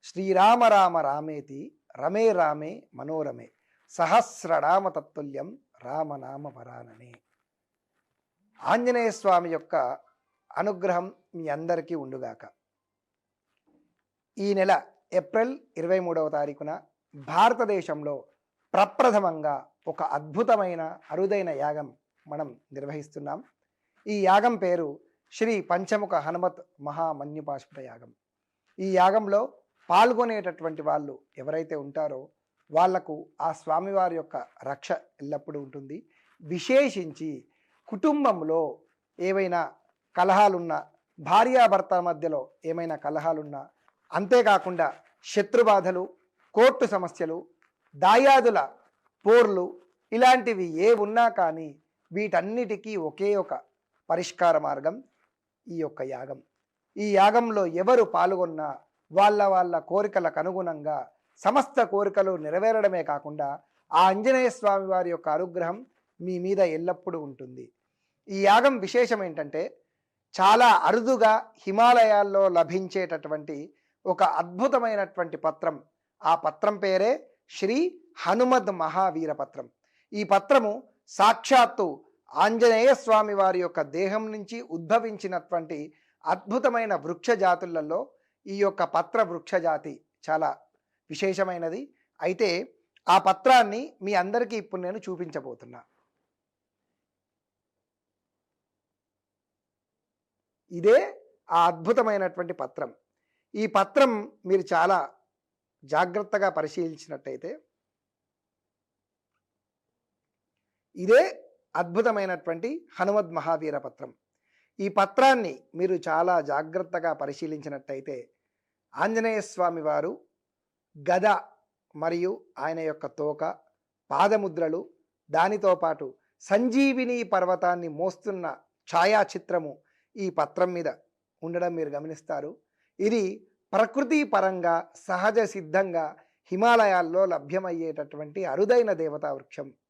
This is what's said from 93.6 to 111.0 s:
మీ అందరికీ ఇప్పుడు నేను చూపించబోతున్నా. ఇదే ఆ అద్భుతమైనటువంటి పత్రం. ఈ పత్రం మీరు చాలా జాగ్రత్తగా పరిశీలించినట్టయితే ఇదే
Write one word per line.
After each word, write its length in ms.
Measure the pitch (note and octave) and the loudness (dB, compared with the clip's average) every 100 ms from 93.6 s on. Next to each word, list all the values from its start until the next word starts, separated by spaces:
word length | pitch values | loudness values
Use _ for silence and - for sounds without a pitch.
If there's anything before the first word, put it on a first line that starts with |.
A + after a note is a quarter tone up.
| G#3+ G#3+ D4 _ | 4 -4 -10 _
మీ 120 | G3 | -2
అందరికీ 440 | G3 F#3 A#3 A#3+ A3 | -2 0 -2 -2 -6
ఇప్పుడు 240 | G#3 F#3 | -8 -8
నేను 160 | F3+ G#3 | -8 -8
చూపించబోతున్నా. 840 | - F3 E3+ D3 C3 A#2 B2 B2 _ _ _ _ _ _ _ _ _ _ _ _ _ _ _ _ _ _ _ _ _ _ _ _ _ _ _ _ _ _ _ _ _ _ _ _ _ _ _ _ _ _ _ _ _ _ _ _ _ | -10 -10 -10 -10 -12 -18 -20 -20 _ _ _ _ _ _ _ _ _ _ _ _ _ _ _ _ _ _ _ _ _ _ _ _ _ _ _ _ _ _ _ _ _ _ _ _ _ _ _ _ _ _ _ _ _ _ _ _ _
ఇదే 500 | F3 F#3+ C4 G4 - _ _ - | 0 4 4 4 -10 _ _ -2
ఆ 160 | E3+ E3+ | 2 2
అద్భుతమైనటువంటి 840 | E3 E3 A#3+ A3 G3+ F#3 F3+ F3 | 2 0 0 2 -2 -4 -6 -10
పత్రం. 400 | F3 C3 - C#3 _ _ _ _ _ _ | -8 -10 -8 -12 _ _ _ _ _ _
ఈ 120 | G#3 G#3+ | -6 0
పత్రం 640 | G#3+ G3 C#4 C4+ G#3+ A3+ _ | 0 2 4 2 2 -8 _
మీరు 200 | F3+ G3 - | 0 0 2
చాలా 380 | E3+ F3 F#3 C#3 _ _ _ _ _ _ _ | 0 2 2 -2 _ _ _ _ _ _ _
జాగ్రత్తగా 640 | C3+ D3+ F3+ G3 G3+ G#3 G3 | -4 -2 0 -4 -4 0 0
పరిశీలించినట్టయితే 1120 | D#3+ D3+ F#3 E3 D3+ - C#3 C#3 C3 E3+ D4+ _ _ _ _ _ _ _ _ _ _ _ _ _ _ _ _ _ _ _ _ _ _ _ _ _ _ _ _ _ _ _ _ _ | -2 -6 -6 -8 -8 -16 -14 -12 -12 -14 -16 _ _ _ _ _ _ _ _ _ _ _ _ _ _ _ _ _ _ _ _ _ _ _ _ _ _ _ _ _ _ _ _ _
ఇదే 440 | - | -8